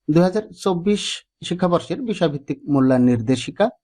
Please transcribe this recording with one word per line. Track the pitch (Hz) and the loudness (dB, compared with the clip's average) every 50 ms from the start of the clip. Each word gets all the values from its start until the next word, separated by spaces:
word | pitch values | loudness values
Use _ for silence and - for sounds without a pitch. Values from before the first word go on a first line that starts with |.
| _ - | _ 0
দুই | 151 165 180 | 4 4 4
হাজার | 185 185 214 214 - - - - | 4 2 -2 -6 -6 -10 -6 -2
চব্বিশ | 202 185 170 170 202 208 202 - - - - - _ _ - - | -2 -2 0 0 0 0 0 -2 -6 -10 -10 -14 _ _ -14 -8
শিক্ষাবর্ষের | - 170 175 185 175 175 156 - - 165 247 269 | -8 -4 -2 0 0 0 0 -2 -2 -8 -6 -4
বিষয়ভিত্তিক | 220 208 - 175 160 143 143 - - 147 139 - - 143 | -6 -4 0 0 -2 -2 -4 -8 -8 -10 -8 -4 0 2
মূল্যায়ন | 139 131 131 131 127 123 | 2 4 4 4 4 4
নির্দেশিকা, | 123 123 117 110 113 131 123 - - 147 - 202 240 - _ | 4 2 2 0 -2 -2 -2 -2 -6 -2 -2 -2 -2 -2 _